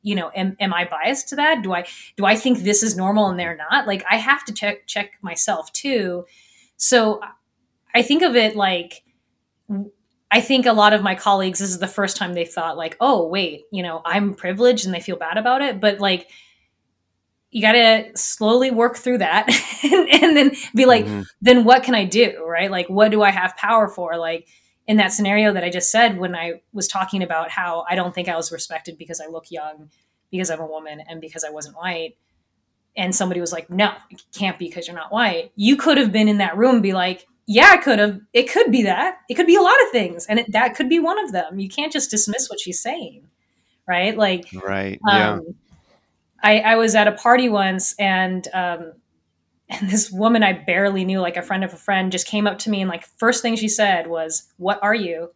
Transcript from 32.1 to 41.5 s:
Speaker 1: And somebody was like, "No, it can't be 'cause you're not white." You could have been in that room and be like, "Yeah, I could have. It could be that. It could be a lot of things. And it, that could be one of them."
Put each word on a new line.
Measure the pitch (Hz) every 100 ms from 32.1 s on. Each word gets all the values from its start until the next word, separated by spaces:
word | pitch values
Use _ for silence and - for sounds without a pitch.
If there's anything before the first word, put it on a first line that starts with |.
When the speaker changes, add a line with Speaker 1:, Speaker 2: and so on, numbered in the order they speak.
| _ _ _ _ _ _ _ _ -
Speaker 1:
And | 185 185
somebody | 185 175
was | 170
like, | 170 -
"No, | 180 208 - _
it | - _ -
can't | 190 -
be | 170
'cause | 175 170
you're | 170
not | 156
white." | 214 226 170 165 -
You | 208 277
could | 320 285
have | 233
been | 214 214
in | 208
that | 185 175
room | 247 240
and |
be | 196
like, | 190 180 185 _ _ -
"Yeah, | 214 370
I | 370
could | 277 214
have. | 208 196 _
It | 233 262
could | - 359
be | 240
that. | 202 180 359 370 _
It | 247
could | 339
be | 381
a |
lot | 359 539
of | 494
things. | 240 185 170 -
And | 220
it, | 233
that | 214 247 240
could | 254
be | 339
one | 320 415
of | 349
them." | 185 160